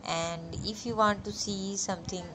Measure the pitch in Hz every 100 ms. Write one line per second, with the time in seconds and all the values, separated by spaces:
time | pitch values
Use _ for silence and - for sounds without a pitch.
0 | - 165 165 170 165 - 196 214 240 220
1 | 214 202 202 208 - 196 190 202 - 180
2 | 165 185 175